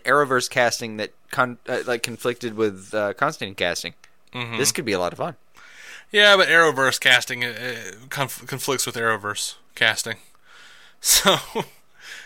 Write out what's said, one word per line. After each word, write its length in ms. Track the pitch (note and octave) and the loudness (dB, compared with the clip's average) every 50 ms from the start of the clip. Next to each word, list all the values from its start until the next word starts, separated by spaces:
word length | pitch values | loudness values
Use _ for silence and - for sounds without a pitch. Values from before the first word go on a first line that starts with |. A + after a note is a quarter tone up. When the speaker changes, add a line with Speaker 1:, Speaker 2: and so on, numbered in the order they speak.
| - | 0
Speaker 1:
Arrowverse 440 | B2 C3 D3 D3 B2+ C3 B2 - - | 2 2 4 4 2 2 0 0 0
casting 480 | - C3 A#2+ A#2 - - B2 A2 G#2+ G#2+ | 2 2 2 2 2 -2 -6 -8 -8 -6
that 140 | G#2 - - - _ - | -8 -8 -8 -14 _ -6
con-, 260 | - C#3 B2+ B2 A#2+ - - - | -2 -2 -2 -2 -4 -8 -8 -6
uh, 120 | B2+ G2+ - B2+ | -6 -4 -2 -2
like, 160 | A#2+ A#2 - | -4 -4 -4
conflicted 520 | B2+ A2+ - - B2 B2 - B2 A#2 G#2+ | -8 -8 -6 -4 -4 -4 -4 -6 -8 -2
with, 380 | A2 A2 G#2 F#2+ F#2+ F#2+ F#2+ G#2+ | 0 0 0 -2 -4 -10 -8 -4
uh, 200 | G#2+ G#2 G2+ F#2+ | -2 -2 -2 -2
Constantine 420 | - C#3 D3+ D#3 - A#2 G2 G2 | -2 -2 -4 -2 -6 -10 -10 -6
casting. 380 | G#2+ F#2+ F2 F2 - - E2+ - - - - _ _ _ _ - | -2 -2 -2 -2 -4 -8 -10 -14 -16 -20 -20 _ _ _ _ -12
Speaker 2:
Mm-hmm. 240 | B2+ A#2+ A#2 A#2 A2+ | -12 -10 -8 -4 -2
Speaker 1:
This 140 | C#3 - | -2 -2
could 140 | - F#3 C#3+ | -2 -4 -4
be 60 | A2 G2 | -2 -2
a 60 | F2+ | -2
lot 120 | F2+ F2 - | -2 -4 -4
of 40 | - | -6
fun. 180 | D3 F3 - - _ _ _ - - - - - - - - - - _ | -8 -8 -8 -12 _ _ _ -20 -20 -20 -20 -20 -20 -20 -20 -20 -12 _
Speaker 2:
Yeah, 240 | - G#3 G#3 G#3 G3+ F#3+ | 2 6 8 8 8 8
but 100 | F3 C#3 | 6 6
Arrowverse 520 | D#3+ E3 E3 D#3 C3+ C3 C3+ B2+ B2 - | 6 6 6 6 4 2 2 2 0 2
casting, 440 | - C3+ B2+ B2 - - B2+ A#2+ B2 | 4 6 6 6 4 0 -4 -6 -6
uh, 300 | A#2+ A2+ A2+ B2 B2 A#2 A2+ A2 F#2 - G#2+ C3 C3 | -6 -6 -8 -8 -10 -10 -10 -12 -14 -16 -16 -16 -10
conf-, 360 | - C#3+ C#3 A#2+ - - B2 | -6 -4 -4 -4 -6 -10 -12
conflicts 400 | - C#3 B2 - C#3+ C3+ A#2+ - | -10 -10 -6 -2 -2 -2 -2 -2
with 100 | B2 A2 | -4 -4
Arrowverse 600 | A#2 A2+ A2+ A2+ G2+ G#2 G#2 G#2 - - - - - - _ - | -2 0 0 0 0 -2 -6 -6 -6 -8 -8 -10 -14 -20 _ -4
casting. 420 | - A#2+ A2+ G#2+ - - A2+ A2 - | 0 2 2 2 0 -4 -8 -10 -12
<laughs> 800 | - - - _ _ - - - - - - - - - _ _ | -14 -20 -20 _ _ -20 -20 -20 -20 -20 -20 -20 -20 -20 _ _
So 360 | - - - - - G3 F3 D3 - - - A3+ E3 - - - _ _ _ - - - - - - | 0 2 2 4 4 4 2 2 0 -6 -8 -8 -8 -8 -12 -20 _ _ _ -20 -20 -20 -18 -18 -20